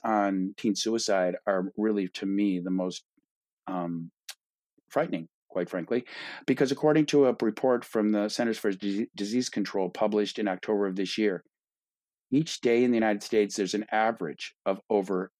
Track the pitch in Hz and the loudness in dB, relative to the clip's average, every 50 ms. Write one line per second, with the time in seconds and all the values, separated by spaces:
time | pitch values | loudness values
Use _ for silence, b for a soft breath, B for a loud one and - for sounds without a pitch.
0 | - 113 110 104 101 98 98 95 92 98 104 - - 110 101 - - 110 113 113 | -2 0 2 2 2 2 0 0 -2 -4 -6 -2 -2 -2 0 0 0 0 0 0
1 | - - 98 95 90 90 90 - - 104 98 92 92 95 - 107 107 110 107 101 | 0 2 2 2 2 0 -2 -2 -2 0 0 0 -2 -4 -4 -2 0 0 0 0
2 | 95 90 - - 101 98 98 101 104 101 92 90 87 92 92 95 92 92 90 - | -2 -4 -6 -6 -4 -2 0 0 2 2 0 -2 -2 -2 -2 -2 -2 -4 -6 -8
3 | - _ _ _ _ _ _ _ _ _ _ _ _ - 92 90 87 85 85 85 | -14 _ _ _ _ _ _ _ _ _ _ _ _ -8 -6 -4 -4 -4 -6 -6
4 | 85 - - _ _ - - - _ _ _ _ _ _ _ _ _ _ - 139 | -8 -12 -16 _ _ -20 -20 -20 _ _ _ _ _ _ _ _ _ _ -2 -2
5 | 165 - 104 85 82 - _ _ _ _ - - 87 - - 90 82 - 117 127 | -2 -2 -4 -6 -8 -12 _ _ _ _ -4 -4 -4 -2 -4 -6 -2 -2 -2 -2
6 | - B B B B B B B B - 131 - 139 127 139 - - 151 151 156 | -2 B B B B B B B B 0 2 2 2 2 2 2 4 4 6 6
7 | 151 - - 143 139 127 113 - 117 110 107 - - 127 123 117 - - - 113 | 4 4 6 6 6 6 4 2 0 0 0 2 2 2 2 2 0 -2 -2 0
8 | 107 107 107 104 104 104 - - 123 113 110 - - 104 98 95 104 101 98 104 | 2 2 2 2 0 0 0 -2 0 0 -2 0 0 -2 -2 0 -2 -2 -2 -2
9 | 120 - _ - 101 104 113 127 123 - - 110 98 - - 101 95 90 - - | -4 -4 _ -6 -4 -2 0 0 -2 0 -2 -4 -4 -2 -2 -2 -2 -2 -2 -2
10 | 107 104 107 104 104 101 - - 107 98 92 92 - - 107 101 101 95 92 98 | 0 2 2 0 0 0 -2 -4 -2 -2 -2 -4 -2 -2 0 0 0 -2 -2 -2
11 | 95 87 - 110 107 101 90 85 - _ _ _ _ _ _ _ _ _ _ _ | -4 -4 -2 0 0 0 0 -2 -8 _ _ _ _ _ _ _ _ _ _ _
12 | _ _ _ _ _ _ 127 143 160 - - - - 123 117 120 127 123 120 113 | _ _ _ _ _ _ 0 0 0 0 -6 -2 0 2 4 4 4 4 4 4
13 | 113 107 104 101 - - 117 107 104 98 - 110 98 92 - 104 107 - 110 110 | 2 2 0 -2 -2 0 2 2 2 2 0 -2 -2 -2 -2 -4 -4 -2 0 0
14 | 110 113 113 - 90 76 - - - - - _ _ - 98 101 - - 110 101 | 2 0 0 -2 -6 -8 -8 -10 -12 -14 -14 _ _ -4 -4 -4 -2 -2 0 0
15 | 95 95 95 90 95 - _ _ | 0 0 -2 -2 -4 -6 _ _